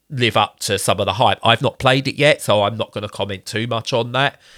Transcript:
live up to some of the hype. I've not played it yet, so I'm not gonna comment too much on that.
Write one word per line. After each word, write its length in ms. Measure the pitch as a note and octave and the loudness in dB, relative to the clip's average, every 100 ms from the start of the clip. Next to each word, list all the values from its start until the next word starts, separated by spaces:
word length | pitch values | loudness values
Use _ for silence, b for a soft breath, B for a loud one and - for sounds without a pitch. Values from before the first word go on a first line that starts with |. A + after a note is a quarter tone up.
| _ | _
live 260 | C3+ A#2+ G#2+ | -2 0 2
up 240 | G#2 - | 0 -2
to 160 | - G2 | -4 -2
some 220 | - G2 | 0 0
of 60 | G2 | 0
the 80 | |
hype. 260 | F#2+ A2+ G2 | 2 2 2
I've 200 | A2 A#2 | 2 2
not 180 | A#2+ - | 0 0
played 300 | C3 C#3 C3 | 0 0 -2
it 60 | - | 0
yet, 260 | C#3+ - | 2 2
so 220 | - G#2 | 2 2
I'm 120 | G2+ G#2+ | 2 -2
not 160 | G#2 | -6
gonna 160 | G#2+ G2+ | -8 -10
comment 380 | - G2+ F#2+ - | -6 -8 -8 -8
too 220 | A2 A#2 | -6 -4
much 260 | A2+ - | -6 -2
on 180 | C3+ A#2+ | -2 -2
that. 260 | B2+ C#3 - B | -2 -2 -4 B